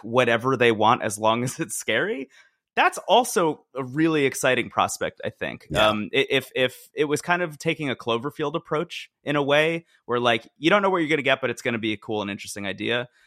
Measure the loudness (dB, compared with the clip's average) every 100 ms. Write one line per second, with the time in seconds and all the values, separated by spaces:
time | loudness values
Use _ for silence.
0 | -2 2 4 2 2 4 4 4 4 4
1 | 0 0 0 0 -2 -6 -8 -8 -2 -2
2 | -2 -6 -10 _ _ _ _ 0 0 0
3 | 2 4 4 2 0 0 _ -10 -6 2
4 | 2 4 2 2 0 0 0 0 -2 -2
5 | -6 -6 -10 -6 -8 -8 -6 2 2 2
6 | -2 -2 0 0 -2 -2 -2 -2 -10 -4
7 | -2 -2 0 -2 -2 -4 -4 -2 -4 -4
8 | -2 -2 -4 -6 -6 -6 -6 -6 -6 -10
9 | -16 _ -4 -2 2 2 2 0 -8 _
10 | -4 0 2 0 -2 -2 2 4 4 0
11 | 0 0 0 0 -2 -4 -4 -2 -2 -4
12 | -4 -4 -4 -8 -10 -10 -8 -6 -4 -4
13 | -4 _